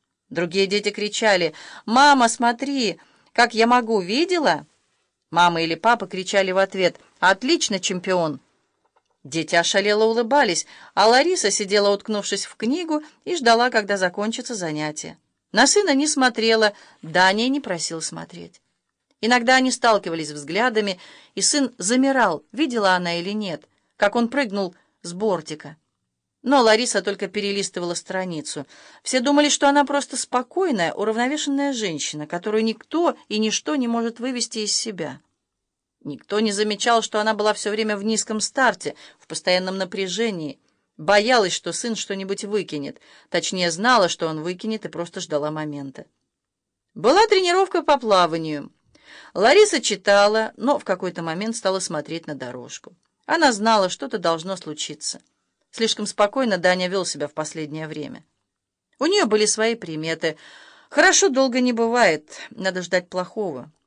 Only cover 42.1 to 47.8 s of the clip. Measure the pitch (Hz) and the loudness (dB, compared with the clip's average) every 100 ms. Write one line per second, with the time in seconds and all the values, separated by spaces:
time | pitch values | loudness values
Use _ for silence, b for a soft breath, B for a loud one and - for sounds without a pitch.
42.1 | 196 190 196 202 208 170 151 139 - b | -8 -6 -8 -4 -4 -4 -8 -8 -14 b
43.1 | b b 175 170 185 175 165 233 240 175 | b b -4 -2 -2 -2 0 2 4 2
44.1 | - 160 156 165 185 220 220 175 - 175 | 0 -6 -4 -8 -6 -6 -6 -8 -10 -10
45.1 | 190 165 147 151 156 151 143 139 - - | -10 -4 -4 -4 -6 -8 -8 -12 -14 -20
46.1 | _ _ _ _ _ _ _ _ - 208 | _ _ _ _ _ _ _ _ -2 4
47.1 | 359 440 381 349 370 381 349 | 4 6 4 2 2 2 0